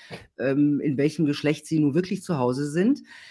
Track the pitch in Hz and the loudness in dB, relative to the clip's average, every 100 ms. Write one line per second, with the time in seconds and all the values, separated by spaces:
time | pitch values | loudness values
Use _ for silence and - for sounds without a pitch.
0 | - - - - 127 139 147 143 143 123 | -20 -20 -16 -6 -2 2 2 2 0 0
1 | 147 156 147 143 151 156 - 160 147 151 | 0 2 0 0 0 -2 -2 2 2 2
2 | 180 190 - 147 123 131 147 160 214 294 | -2 -4 -4 0 0 0 -2 0 2 0
3 | - - - | -4 -20 -20